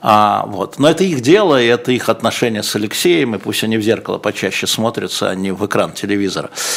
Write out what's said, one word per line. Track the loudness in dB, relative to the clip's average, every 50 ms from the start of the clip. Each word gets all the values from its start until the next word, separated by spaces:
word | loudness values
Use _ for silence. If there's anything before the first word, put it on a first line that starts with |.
А, | 2 4 4 6 6 4 2 0 -2
вот. | -4 -4 -6 -6 -6 -2 2
Но | 2 2
это | 4 2 0
их | 0 -2 0
дело, | 2 4 4 4 6 4 4 4
и | 4
это | 4 2 2 0 0
их | -2 0 0 0
отношения | 0 0 0 -2 0 0 0 -2 -2 -2
с | -4 -4 -4
Алексеем, | -2 -4 -4 -2 0 2 2 4 2 2 0 -2
и | -4
пусть | -4 -6 -4 -2 0
они | 0 0 2
в |
зеркало | 2 0 0 0 -2 -6 -6 -4
почаще | -2 -4 -2 -2 -4 -4 -2 -2 -2
смотрятся, | -2 -2 0 -2 -2 -2 -4 -6 -6 -4 -2 -2 -2
а | -2
не | -2 -4 -4
в | -4 -4 -4
экран | -2 0 0 0 -2
телевизора. | -4 -6 -4 -2 0 0 0 -2 -2 -6 -8 -8 -8 -8 -6 -6 -6